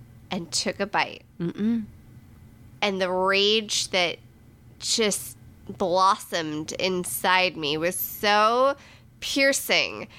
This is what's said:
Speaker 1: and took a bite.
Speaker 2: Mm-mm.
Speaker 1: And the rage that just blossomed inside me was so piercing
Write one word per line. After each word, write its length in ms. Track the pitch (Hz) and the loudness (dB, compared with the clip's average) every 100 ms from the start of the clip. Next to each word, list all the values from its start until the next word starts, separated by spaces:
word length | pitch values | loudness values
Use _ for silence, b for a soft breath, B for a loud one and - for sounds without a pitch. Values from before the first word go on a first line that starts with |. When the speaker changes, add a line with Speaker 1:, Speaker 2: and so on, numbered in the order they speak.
| - - - | -20 -20 -8
Speaker 1:
and 220 | 180 170 | -8 -6
took 280 | - - - | -4 -4 -4
a 60 | 202 | -2
bite. 380 | 165 147 - - - | 0 -2 -4 -16 -8
Speaker 2:
Mm-mm. 460 | 170 - 214 233 214 - - - - - - - - - | -8 -4 -2 -2 -4 -14 -20 -20 -20 -20 -20 -20 -20 -4
Speaker 1:
And 200 | 202 190 | -2 0
the 80 | 185 | 0
rage 800 | 185 185 196 202 220 208 - - | 2 2 4 4 2 0 -4 -2
that 280 | 190 175 - - - - - - - | 0 0 -4 -14 -20 -20 -20 -20 -10
just 580 | - - 214 - - - - - - | -4 0 0 -2 -6 -16 -20 -20 -12
blossomed 1040 | 190 190 180 190 214 - 180 156 151 160 | -4 0 4 4 2 -2 -4 -4 -6 -8
inside 840 | - 190 180 180 - 196 185 185 165 | -4 -2 -2 -4 -2 2 4 2 0
me 180 | 147 156 | -2 0
was 180 | 165 185 | -2 -4
so 760 | - - 208 208 214 240 269 277 B B B - | -8 -2 2 4 4 4 2 0 B B B -12
piercing 880 | - 277 269 262 - 175 104 104 208 | -4 2 2 2 0 0 0 -4 -12